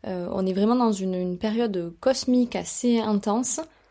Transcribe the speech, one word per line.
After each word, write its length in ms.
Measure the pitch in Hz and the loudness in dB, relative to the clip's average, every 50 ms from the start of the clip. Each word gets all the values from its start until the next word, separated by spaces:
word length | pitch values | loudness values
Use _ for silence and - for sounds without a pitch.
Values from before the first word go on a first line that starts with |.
| - | -6
Euh, 220 | 180 185 180 175 - | -6 -6 -4 -4 -4
on 120 | - 190 190 | -2 -2 0
est 80 | 185 | 0
vraiment 240 | 185 196 202 220 240 | 2 2 2 4 4
dans 160 | 254 240 226 | 4 4 2
une, 220 | 208 190 190 190 185 | 2 0 -2 -4 -2
une 240 | 185 180 180 180 180 | -2 -2 -4 -4 -2
période 560 | - 214 214 226 240 220 196 180 170 170 170 _ | -2 -2 0 0 -2 0 -2 -4 -6 -6 -10 _
cosmique 560 | - 262 262 262 - - 247 247 247 240 - | 2 2 2 2 0 2 2 2 2 2 -2
assez 420 | 185 165 - - - - 240 240 233 | -6 -6 -4 -6 0 2 2 2 4
intense, 600 | 220 214 208 202 202 220 202 233 262 - - - 320 - _ _ _ _ | 2 2 0 0 0 0 0 0 0 -2 -4 -4 -6 -10 _ _ _ _